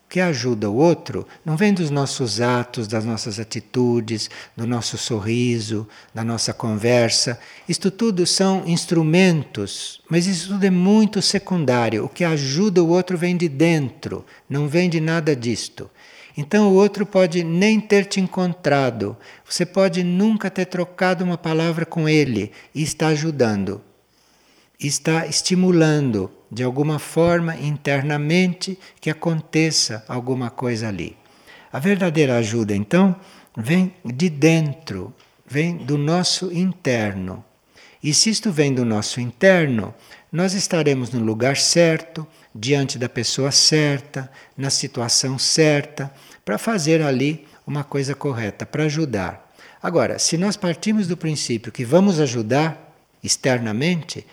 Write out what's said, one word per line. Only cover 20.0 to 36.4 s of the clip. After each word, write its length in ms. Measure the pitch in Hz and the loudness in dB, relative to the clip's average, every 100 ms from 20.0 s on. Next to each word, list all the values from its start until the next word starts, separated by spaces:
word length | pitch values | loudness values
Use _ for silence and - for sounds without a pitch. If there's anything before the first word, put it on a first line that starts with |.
nunca 440 | 180 180 220 214 190 | 0 2 2 2 -2
ter 180 | 185 180 | -4 -4
trocado 580 | 180 175 - 185 180 | -4 -6 -2 0 0
uma 140 | 180 170 | -2 -2
palavra 460 | 165 160 165 160 | -2 0 0 -2
com 240 | 165 170 151 | -4 -2 2
ele 440 | 156 139 107 107 - - | 4 2 0 -4 -8 -12
e 100 | 131 | -6
está 260 | 151 - 156 | -6 -2 0
ajudando, 720 | 151 165 143 117 101 95 101 - _ _ _ _ _ _ _ _ _ | 0 -2 0 0 2 -2 -6 -12 _ _ _ _ _ _ _ _ _
está 480 | 143 - 160 160 156 | -6 -4 0 -2 0
estimulando 1040 | - - 185 185 170 156 151 135 104 92 - _ | -4 0 2 4 6 4 4 0 -2 -4 -10 _
de 120 | 110 | -6
alguma 360 | 127 131 151 147 | -4 -2 -2 -2
forma 580 | - 160 170 175 170 165 | -4 0 2 2 0 -4
internamente 1200 | 147 147 143 139 143 147 147 175 185 175 - 185 - _ | -4 -4 -2 -2 0 -2 2 2 2 0 -8 -10 -16 _
que 100 | 156 | -8
aconteça 960 | 156 170 160 - 156 160 147 - 110 - | -4 -2 -4 -2 0 0 0 -2 -6 -10
alguma 420 | 123 123 127 117 | -8 -4 -4 -4
coisa 380 | - 127 113 113 | -6 -4 -4 -6
ali. 280 | 95 80 - _ _ - - - | -6 -10 -12 _ _ -20 -20 -12
A 60 | 127 | -4
verdadeira 560 | 175 202 185 156 139 120 | 0 0 0 2 2 2
ajuda, 400 | 110 117 107 101 | 0 0 0 -2
então, 400 | 104 175 190 180 - - - - | 2 4 4 2 -8 -20 -16 -8
vem 360 | 110 180 185 - | 0 0 0 -4
de 240 | 117 123 180 | -10 -2 -2
dentro, 840 | 147 156 165 151 131 - 98 98 - _ _ _ | 2 4 4 0 -4 -10 -10 -10 -16 _ _ _
vem 300 | 135 170 170 | -4 -2 -4
do 220 | 123 143 | -4 -2
nosso 540 | 147 180 175 - | 0 0 0 -2